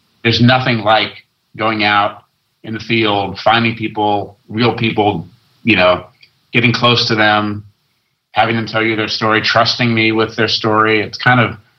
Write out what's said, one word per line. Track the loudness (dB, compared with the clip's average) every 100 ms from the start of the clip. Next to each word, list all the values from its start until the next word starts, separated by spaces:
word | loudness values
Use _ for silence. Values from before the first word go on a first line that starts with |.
| _ _
there's | -2 2
nothing | 4 4 0 -2
like | 2 2 0 -8 -20 _ _ -6
going | -4 -2
out | 0 2 0 -4 -20 _ _ _
in | -12
the | -10
field, | -4 0 0 0 -4 -2
finding | 0 2 2
people, | -2 -6 -2 -2 -2 -4 -14 -10
real | -2 0 0
people, | -2 0 0 -2 -6 _ _ _
you | -2 2
know, | 2 2 -4 _ _ _ _
getting | -2 0
close | 2 0 0 0
to |
them, | 0 2 2 -2 -6 -12 _ _ _ _ _ _
having | -2 0
them | 0 -2
tell | -2
you | 0 0
their | -2
story, | -2 0 0
trusting | 2 2 2 0 0
me | 2 2
with | 0 -2 -2
their | -2
story. | 0 0 2 2 0
It's | -2 -2
kind | 2 2
of, | 2 -4 _